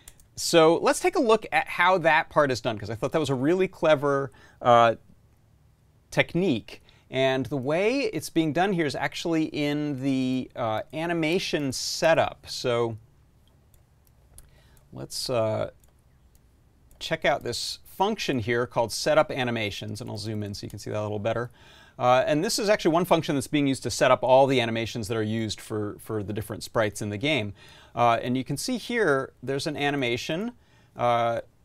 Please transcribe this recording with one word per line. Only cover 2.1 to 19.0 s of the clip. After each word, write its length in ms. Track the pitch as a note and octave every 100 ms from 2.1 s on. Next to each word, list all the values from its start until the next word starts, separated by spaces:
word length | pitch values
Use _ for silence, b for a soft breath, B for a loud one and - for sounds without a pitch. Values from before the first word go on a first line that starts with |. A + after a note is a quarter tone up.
| D#3 D#3
part 180 | - D3
is 120 | B2
done, 180 | B2+ G#2+
'cause 100 | G#2
I 60 | A2
thought 160 | C#3
that 80 | E3
was 100 | D3
a 60 | C3+
really 320 | C#3 F#3 F#3+
clever, 640 | - E3 D3+ C#3+ C#3 C3+ b b b
uh, 360 | B2 A#2+ A#2 A2+ - - _ _ _ _ _ _ _ _ -
technique. 720 | - C#3 E3+ F#3+ A#2 - - b b b
And 340 | C3 C3+ C3 B2
the 120 | D3
way 480 | B2+ E3+ G#3 C4+ B3+
it's 260 | D#3 -
being 220 | E3 D#3+
done 200 | D3 F#3+
here 140 | F3+ D3+
is 80 | -
actually 480 | D3 - F3 D#3+
in 580 | D#3 - D3 D3 D3 C3+
the, 480 | C#3 C3 B2+ B2+ - -
uh, 260 | A#2 G#2+ -
animation 800 | D#3 E3+ E3+ D#3 F#3 - F3 C#3
setup. 760 | A#2+ - - D#3+ D#3 A2 - -
So 480 | - C3 A#2 A#2 A2 - _ _ _ _ _ _ _ _ _ _ _ _ - b b b b b
let's, 380 | B2+ C3+ - -
uh, 400 | B2 A2 A2 G#2+ - - _ _ _ _ _ _ _ _ _ _ -
check 260 | - D#3+
out 200 | F3 C#3+
this 340 | A#2+ A#2 - - -
function 540 | - G3 A3 - C3+
here 260 | A2 A#2 A#2+
called 260 | C3+ A2+
setup 380 | -